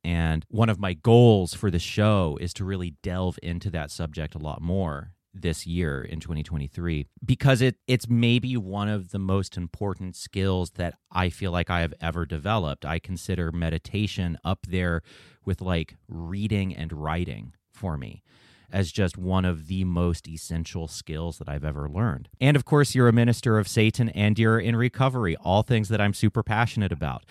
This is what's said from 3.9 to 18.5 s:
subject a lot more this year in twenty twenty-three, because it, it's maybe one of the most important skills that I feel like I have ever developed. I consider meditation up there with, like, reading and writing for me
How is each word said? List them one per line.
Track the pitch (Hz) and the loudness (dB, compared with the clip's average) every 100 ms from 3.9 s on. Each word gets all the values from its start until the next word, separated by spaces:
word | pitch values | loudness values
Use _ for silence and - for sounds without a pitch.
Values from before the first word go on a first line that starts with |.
subject | - 80 76 76 | -6 -8 -6 -8
a | 80 | -8
lot | 76 - | -8 -6
more | 82 95 87 71 - - _ | -2 0 -2 -4 -10 -18 _
this | 98 90 80 87 | -6 -4 -4 -4
year | 85 82 67 | -2 -2 -2
in | - 80 | -6 -10
twenty | 76 78 | -6 -6
twenty-three, | 76 78 69 - 85 78 69 _ - | -4 -6 -6 -6 -4 -4 -4 _ -2
because | 131 135 127 | 2 4 4
it, | 131 - - | 4 0 0
it's | 127 113 | -2 2
maybe | 117 117 120 123 123 | 2 4 2 0 -4
one | 92 101 104 | -4 -4 -2
of | 107 90 | -2 -4
the | 98 | -4
most | 95 98 92 - | 0 0 -2 -6
important | 87 - 101 92 92 - | -8 -6 -6 -6 -8 -12
skills | - 95 95 92 87 - | -10 -2 0 0 -2 -4
that | 85 - _ | -6 -8 _
I | 92 90 | -2 0
feel | - 95 | -2 -4
like | 87 85 | -2 0
I | 87 | 0
have | 85 80 | -2 -4
ever | 82 82 82 | -6 -4 -4
developed. | 78 85 110 78 69 73 | -4 -2 -2 -2 -6 -6
I | 82 | -6
consider | - 87 - 90 82 | -6 -8 -6 -4 -2
meditation | 82 82 80 - 101 104 - 87 82 90 | -2 -2 -4 -4 -4 -4 -2 -4 -4 -4
up | 95 - | -4 -4
there | 92 90 82 - - - _ | -2 0 -2 -4 -16 -20 _
with, | - 95 | -6 -4
like, | 92 87 78 - - | -2 -2 -4 -10 -14
reading | 85 82 98 107 107 95 | -12 -8 -6 -2 0 -2
and | 78 80 | -4 -8
writing | 78 76 82 87 53 57 - _ | -6 -2 -2 -2 -6 -14 -20 _
for | - 95 73 | -10 -6 -6
me | 57 - _ _ _ | -8 -14 _ _ _